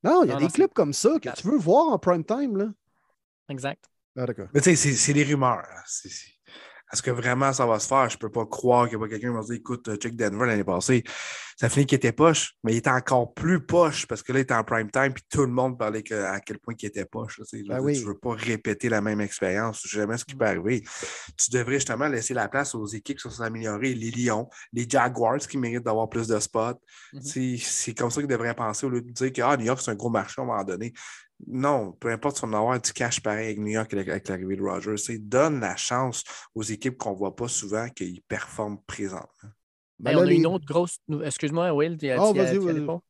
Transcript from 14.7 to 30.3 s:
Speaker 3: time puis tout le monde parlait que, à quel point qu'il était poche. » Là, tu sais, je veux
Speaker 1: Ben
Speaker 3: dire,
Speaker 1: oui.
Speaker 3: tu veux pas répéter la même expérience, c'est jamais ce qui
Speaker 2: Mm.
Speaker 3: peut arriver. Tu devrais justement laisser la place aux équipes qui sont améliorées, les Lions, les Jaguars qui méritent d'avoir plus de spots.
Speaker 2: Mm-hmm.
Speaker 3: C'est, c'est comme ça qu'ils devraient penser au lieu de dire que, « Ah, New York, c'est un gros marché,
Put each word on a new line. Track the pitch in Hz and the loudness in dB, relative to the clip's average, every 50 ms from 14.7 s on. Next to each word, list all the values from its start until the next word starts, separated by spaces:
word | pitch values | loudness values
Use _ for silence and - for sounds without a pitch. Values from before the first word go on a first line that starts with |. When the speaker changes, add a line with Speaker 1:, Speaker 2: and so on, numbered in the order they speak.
| 120 113 110 104 | 0 0 0 0
Speaker 3:
time | - 135 135 135 | 2 2 2 2
puis | 131 - _ | 0 -6 _
tout | _ - 143 | _ 0 0
le | 139 123 | 2 2
monde | 123 127 127 131 123 120 | 2 2 0 0 0 -2
parlait | 113 107 107 110 107 | -4 -2 -2 -4 -6
que, | - 110 | -4 -4
à | 104 98 95 95 98 | -4 -2 -2 -4 -6
quel | _ - 104 - | _ -10 -12 -12
point | _ - 117 | _ -12 -10
qu'il | 113 - | -8 -10
était | 104 - 101 92 | -8 -6 -6 -8
poche. » | - - 117 113 107 - - | -6 -8 -10 -10 -10 -12 -14
Là, | 110 | -16
tu | - - | -14 -14
sais, | 113 101 | -12 -8
je | 101 | -6
veux | 120 | -4
Speaker 1:
Ben | |
Speaker 3:
dire, | 127 131 | -2 0
Speaker 1:
oui. | 147 147 135 | 0 0 0
Speaker 3:
tu | 113 | -2
veux | 104 101 | -6 -8
pas | - - 123 117 | -6 -4 -6 -4
répéter | 107 110 113 113 107 - 113 104 - - | -4 -2 -2 -2 -2 -2 -4 -4 -2 0
la | 120 113 107 | 0 2 2
même | 104 107 107 104 | 2 0 0 -2
expérience, | 104 98 - - 98 92 92 104 113 113 107 - | -2 -4 -4 -2 -2 0 0 0 -2 -2 -4 -8
c'est | - - | -10 -6
jamais | - 107 104 104 113 | -2 -2 -2 -2 -2
ce | 120 - | -6 -6
qui | - 135 | -10 -2
Speaker 2:
Mm. | |
Speaker 3:
peut | 131 120 | 0 0
arriver. | 104 92 87 87 107 127 110 - - - - - - - - - - - | 2 2 0 0 -2 -2 -2 -4 -10 -12 -10 -10 -10 -10 -12 -14 -14 -4
Tu | - - - | -2 -2 0
devrais | 123 123 120 120 135 | 2 0 0 2 0
justement | 139 131 - 117 117 143 | -2 0 -2 -2 -2 0
laisser | 151 135 113 - - 131 | 0 0 -2 -2 -2 -2
la | 123 104 | -2 -2
place | 98 - 135 143 - - | 0 0 -2 -2 -2 -6
aux | 117 107 | -8 -8
équipes | 101 110 107 _ - 139 | -8 -10 -10 _ -8 -10
qui | - - 120 | -8 -10 -14
sont | 107 - | -8 -6
améliorées, | 117 113 113 113 113 110 104 104 123 135 127 | -6 -6 -6 -6 -6 -6 -4 -2 -2 -2 -2
les | 113 113 113 | -2 -6 -6
Lions, | 110 120 123 120 110 107 123 - - - - _ | -4 0 0 2 2 0 -2 -6 -12 -20 -18 _
les | - 120 120 | -6 -6 -4
Jaguars | 113 135 135 120 123 127 120 117 110 127 147 | 2 4 4 4 4 2 2 2 2 2 0
qui | - - - | -4 -6 -4
méritent | 139 123 117 117 123 117 | -4 -2 -2 -4 -4 -2
d'avoir | 117 107 110 113 | 0 0 0 0
plus | 110 - 117 113 | 0 -2 -4 0
de | 110 113 104 | 0 0 0
spots. | - - - 113 110 120 123 - _ _ - - - - - | 0 -2 -2 -2 -2 -2 -4 -8 _ _ -20 -20 -20 -20 -18
Speaker 2:
Mm-hmm. | 139 | -14
Speaker 3:
C'est, | 127 135 - 131 127 127 123 | -12 -8 -4 -4 -2 -2 -2
c'est | 117 - - - - - - 110 | -4 -4 -4 -4 -4 -4 -6 -4
comme | - 120 120 | -2 -2 -2
ça | 117 147 | 0 -2
qu'ils | 147 139 | 0 0
devraient | 127 110 113 117 120 | 0 0 0 -2 -2
penser | - 117 110 107 - - | -2 -4 -4 -2 -2 -2
au | 135 | -2
lieu | 123 120 | -2 -2
de | 120 123 | -4 -6
dire | 117 - 131 135 127 | -4 -2 -2 -2 0
que, « | 123 | 2
Ah, | 117 131 147 | 4 4 4
New | 131 110 | 4 2
York, | 117 131 131 - | 0 0 0 -2
c'est | 123 | -4
un | 110 | -4
gros | 98 117 120 | -2 -2 0
marché, | 113 110 113 - | 0 0 -2 -2